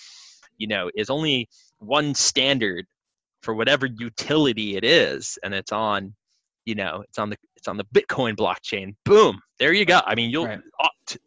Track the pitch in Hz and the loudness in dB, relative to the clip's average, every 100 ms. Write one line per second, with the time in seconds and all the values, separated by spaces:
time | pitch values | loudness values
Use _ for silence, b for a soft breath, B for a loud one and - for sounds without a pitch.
0 | B B B B B _ 107 104 90 104 | B B B B B _ -6 -4 -4 -4
1 | 104 139 156 131 117 b b _ 107 143 | -4 -2 0 0 -2 b b _ -2 0
2 | 151 135 - - 135 135 104 87 95 _ | 0 0 0 2 2 2 0 -4 -10 _
3 | _ _ _ _ - 110 113 143 131 110 | _ _ _ _ -6 -2 2 2 0 -4
4 | 120 - - 151 143 110 107 98 110 160 | -10 -8 0 2 2 2 -4 -2 2 4
5 | 92 67 - - 98 98 - 107 110 101 | 4 0 -8 -10 -8 -8 -4 -2 -2 -2
6 | 98 104 _ _ _ _ - 107 95 85 | -6 -14 _ _ _ _ -8 -4 -4 -6
7 | 104 - 104 104 _ _ - 98 101 - | -10 -6 -6 -6 _ _ -8 -8 0 0
8 | - - 123 104 101 92 - 104 95 98 | 0 -2 -2 0 -2 -2 -6 -8 -8 -10
9 | - 208 190 95 - - 135 190 196 175 | 4 6 6 2 -8 -2 2 2 4 4
10 | - 110 117 139 139 104 104 - 156 - | 4 0 0 -2 -4 -6 -12 -2 -2 -2
11 | - - | -12 -16